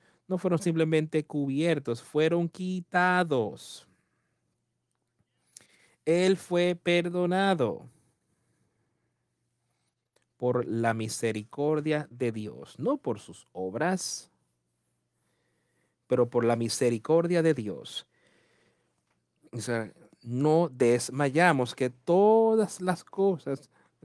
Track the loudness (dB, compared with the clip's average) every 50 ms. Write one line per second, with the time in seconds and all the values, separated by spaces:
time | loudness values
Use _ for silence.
0 | _ _ _ _ _ -8 -6 -4 -2 0 0 0 0 0 0 0 0 2 2 0
1 | 0 0 -2 -4 -2 -2 -4 -4 -2 -2 -2 0 0 0 0 0 -2 -4 -6 -6
2 | -6 -4 0 2 2 2 2 0 -2 -2 -4 -6 -6 -6 -6 -6 -6 _ 0 2
3 | 2 4 4 2 2 2 0 0 0 -2 -6 -12 -16 -18 -18 -20 -20 _ _ _
4 | _ _ _ _ _ _ _ _ _ _ _ _ _ _ _ _ _ _ _ _
5 | _ _ _ _ _ _ _ _ _ _ -20 -20 -20 _ _ _ _ _ _ _
6 | -2 0 2 4 4 2 2 0 -2 -2 0 0 2 0 0 -2 0 0 2 2
7 | 0 0 -2 -2 0 0 2 2 2 2 2 2 0 -2 -2 -6 -10 -18 _ _
8 | _ _ _ _ _ _ _ _ _ _ _ _ _ _ _ _ _ _ _ _
9 | _ _ _ _ _ _ _ _ _ _ _ _ _ _ _ _ _ _ _ _
10 | _ _ _ _ _ _ _ -4 -2 0 0 0 0 -2 -2 0 0 0 0 0
11 | -4 -6 -4 -2 -2 -2 -2 -2 -6 -8 -6 -2 0 0 0 0 0 0 -2 -2
12 | -4 -6 -6 -4 -4 -2 -2 -4 -8 -10 -10 -14 -18 -18 -12 -6 -4 -2 -2 -2
13 | -4 -6 -6 -6 -8 -20 -20 -20 -20 _ -10 -8 -8 -6 -4 -2 -2 -2 -2 -2
14 | -4 -8 -10 -10 -14 _ _ _ _ _ _ _ _ _ _ _ _ _ _ _
15 | _ _ _ _ _ _ _ _ _ _ _ _ _ _ _ _ _ _ _ _
16 | _ -2 2 2 2 2 2 0 2 2 2 0 0 -2 -2 0 0 0 0 0
17 | 0 2 2 2 2 2 0 2 2 2 0 0 -4 -8 -8 -10 -12 -14 -16 -16
18 | -16 _ _ _ _ _ _ _ _ _ _ _ _ _ _ _ _ _ _ _
19 | _ _ _ _ _ _ _ _ _ -14 -12 -10 -6 -4 -4 -4 -4 -8 -12 _
20 | -20 _ _ _ -10 -6 -4 0 2 4 4 4 2 0 0 2 4 4 4 2
21 | 0 -4 -4 -2 -2 0 2 4 4 4 4 4 0 -2 -2 -4 -4 -4 -6 _
22 | -2 0 2 4 4 4 4 4 4 2 2 2 0 -2 -4 -6 -4 -4 -4 -4
23 | -6 -10 -4 0 0 0 0 -2 -4 -8 -8 -8 -10 _ _ _ _ _ _ _